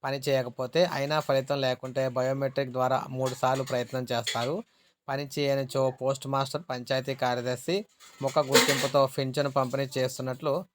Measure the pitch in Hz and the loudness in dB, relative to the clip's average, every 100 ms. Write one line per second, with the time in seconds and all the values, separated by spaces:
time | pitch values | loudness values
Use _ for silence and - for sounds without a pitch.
0 | 139 139 131 135 123 - 127 160 175 143 | -4 -4 2 2 0 -6 -2 2 2 0
1 | 139 151 147 135 131 143 131 127 131 131 | 0 0 2 0 2 0 0 -2 -4 -2
2 | 131 127 127 135 135 139 135 127 127 131 | 0 0 0 0 -2 -2 -2 0 2 2
3 | 135 131 131 127 131 135 127 127 117 131 | 0 -2 -2 0 0 0 0 -2 -2 -4
4 | 123 120 113 117 120 180 - _ _ _ | -2 -2 -2 -2 -2 -4 -8 _ _ _
5 | - 139 143 147 143 139 135 139 131 131 | -8 -6 -6 -2 0 0 0 0 0 0
6 | 131 135 135 139 135 147 - 127 120 131 | -2 -2 -2 -2 0 -4 -6 -8 -2 -2
7 | 131 135 127 123 123 127 - 190 214 _ | -2 -2 0 0 -2 -4 -2 -2 -4 _
8 | - - 135 151 135 147 147 139 139 143 | -20 -6 0 2 6 6 6 4 4 4
9 | 135 139 135 131 139 135 131 135 135 131 | 4 2 -2 0 0 2 0 0 -2 0
10 | 127 - 127 127 156 147 185 | -2 -2 -6 -4 -2 -2 -4